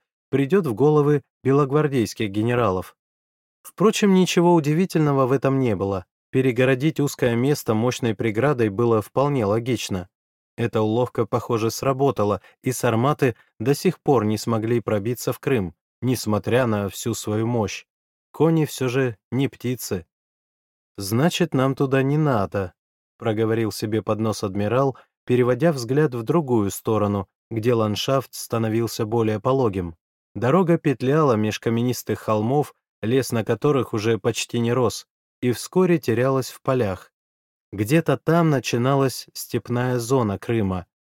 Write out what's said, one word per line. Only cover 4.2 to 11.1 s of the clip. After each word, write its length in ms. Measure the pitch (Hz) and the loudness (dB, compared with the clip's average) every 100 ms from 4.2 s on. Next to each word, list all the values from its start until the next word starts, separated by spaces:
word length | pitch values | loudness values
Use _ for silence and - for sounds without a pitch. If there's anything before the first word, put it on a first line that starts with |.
| 180 - 175 | 4 4 4
удивительного 760 | 170 143 156 190 165 151 139 127 | 4 2 0 0 0 2 2 2
в 40 | |
этом 280 | 135 135 135 | 2 2 2
не 160 | 127 92 | 0 0
было. 300 | 98 95 - _ _ | -2 -4 -8 _ _
Перегородить 680 | 135 131 117 127 131 156 147 | 0 0 2 2 2 0 -2
узкое 360 | 143 - 123 117 | -4 0 0 2
место 380 | 131 147 - | 0 0 0
мощной 420 | 110 123 - 120 104 | 0 0 -2 -4 -2
преградой 540 | 113 107 139 131 110 | -2 0 0 2 0
было 320 | 98 120 110 | 2 2 2
вполне 440 | - - 143 139 101 | 0 -2 0 0 0
логично. 640 | 113 120 113 - 95 90 _ _ _ _ - | 0 -2 -4 -4 -6 -8 _ _ _ _ -6
Эта 240 | 117 113 | -2 0
уловка, 440 | 107 113 123 | 0 0 -2